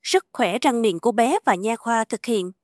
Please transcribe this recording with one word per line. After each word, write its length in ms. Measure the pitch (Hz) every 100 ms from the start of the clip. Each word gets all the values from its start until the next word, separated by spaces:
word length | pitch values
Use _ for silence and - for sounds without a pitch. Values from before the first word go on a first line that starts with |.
sức 220 | - 370 -
khỏe 260 | - 208 220
răng 220 | 277 240
miệng 180 | 220 170
của 120 | 240
bé 280 | 214 233 359
và 100 | -
nha 200 | 185 214
khoa 280 | 226 233 226
thực 220 | 220 226
hiện. 260 | - 220 180 -